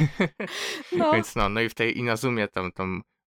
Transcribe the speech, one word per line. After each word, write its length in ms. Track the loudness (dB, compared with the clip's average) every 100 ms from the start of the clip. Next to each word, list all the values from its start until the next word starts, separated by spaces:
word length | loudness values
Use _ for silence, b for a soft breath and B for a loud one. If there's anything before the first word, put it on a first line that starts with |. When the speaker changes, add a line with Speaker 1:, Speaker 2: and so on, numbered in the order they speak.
| 4 2
Speaker 1:
<laughs> 800 | -2 -2 -10 -6 -8 -8 -4 0
Speaker 2:
No. 140 | 4
Speaker 1:
więc 220 | 4 2 0
no, 140 | 2
no 120 | 2
i 80 | 0
w 40 |
tej 240 | 0 0 0
Inazumie 500 | 0 0 0 0 -2
tam, 240 | -2 -6
tam 300 | -4 -4 -4 -8 _